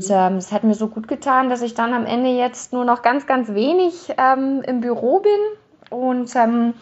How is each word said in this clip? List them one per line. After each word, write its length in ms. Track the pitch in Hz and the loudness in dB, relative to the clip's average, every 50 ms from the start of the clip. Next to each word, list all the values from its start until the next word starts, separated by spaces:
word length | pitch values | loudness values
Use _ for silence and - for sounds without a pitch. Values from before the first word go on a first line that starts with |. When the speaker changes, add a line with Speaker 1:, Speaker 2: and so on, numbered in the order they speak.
| 180 190 | -2 0
Speaker 1:
Mhm. 20 | |
Speaker 2:
ähm, 240 | 202 190 185 185 190 190 | 2 2 2 2 0 -2
es 140 | 180 - | -6 -4
hat 120 | 208 202 - | -4 0 2
mir 100 | 220 208 | 2 0
so 120 | 208 220 214 | 2 -2 -6
gut 200 | - 220 220 - | -6 -8 -8 -8
getan, 420 | 294 - - 277 262 262 262 254 | -8 -6 -2 0 2 2 2 2
dass 120 | 247 240 | 0 -2
ich 120 | 240 240 226 | -4 -6 -4
dann 180 | 233 233 233 254 | -4 -4 -2 -2
am 120 | 240 220 | -2 -2
Ende 240 | - - 240 254 262 | -2 -2 0 0 0
jetzt 440 | 254 247 247 247 247 - - - - | 0 0 0 -2 -4 -8 -14 -8 -6
nur 120 | 247 247 | -4 0
noch 160 | 247 240 247 | 0 0 2
ganz, 260 | - 233 247 285 269 - | 2 0 0 0 0 0
ganz 220 | 269 254 240 220 208 | 0 0 0 -2 -2
wenig, 600 | 202 220 277 330 370 370 349 339 - - - 262 - | 0 0 2 2 2 2 0 0 -4 -10 -8 -2 2
ähm, 440 | 262 262 262 262 269 269 269 269 - | 4 4 4 4 2 -2 -2 -2 -2
im 160 | - 254 247 | -2 -4 -2
Büro 380 | 226 240 240 - - 240 294 392 | -2 -2 -4 -2 0 2 2 4
bin 800 | 403 415 415 415 415 427 427 427 _ _ _ _ - - - 247 | 4 4 2 2 0 -2 -4 -8 _ _ _ _ -16 -12 -8 -4
und, 360 | 254 254 254 247 247 240 - | -2 -2 -2 -2 -4 -2 0
ähm, 320 | 254 233 226 233 240 233 233 | 2 2 2 4 2 0 0
Speaker 1:
Mhm. 60 | 233 - | -2 -4